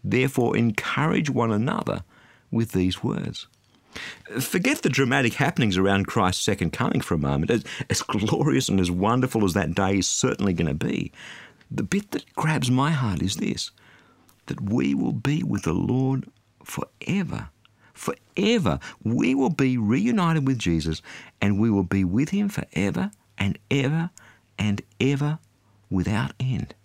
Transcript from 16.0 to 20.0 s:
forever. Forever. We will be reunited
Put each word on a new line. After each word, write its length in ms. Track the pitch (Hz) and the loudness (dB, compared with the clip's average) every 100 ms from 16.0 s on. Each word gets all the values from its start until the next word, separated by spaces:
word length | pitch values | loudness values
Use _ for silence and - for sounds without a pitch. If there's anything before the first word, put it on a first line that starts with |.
| 131 135 - _ _ _ | 0 -2 -6 _ _ _
forever. 840 | - - - _ - 196 185 55 - _ _ _ _ | -12 -10 -10 _ -4 -2 -2 -6 -10 _ _ _ _
Forever. 880 | - - - _ - 202 240 120 69 - - | -8 -8 -8 _ -2 2 2 2 0 -6 -8
We 320 | 107 123 254 269 | -2 0 2 2
will 140 | 254 | 0
be 280 | 156 131 127 | 2 2 2
reunited 720 | 104 127 | 2 2